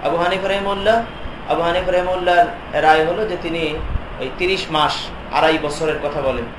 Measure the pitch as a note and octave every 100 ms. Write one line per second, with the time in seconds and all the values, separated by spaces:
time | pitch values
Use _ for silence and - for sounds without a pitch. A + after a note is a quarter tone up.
0 | D3 E3 F3 F#3+ F#3+ G3 G3 G3 G3+ A3+
1 | A#3 - - - - D#3 E3+ F3 F#3 F3+
2 | F3+ F3+ F3+ F3 E3+ - - - D3+ D#3
3 | D#3+ G3 G#3+ F3 E3+ E3 D#3 D3+ - -
4 | - - C3 - F3+ F#3+ - D#3 D3+ -
5 | - - - C3 D#3 D#3 D3 C#3+ D#3+ D3
6 | D3 D3 C3+ B2+ A#2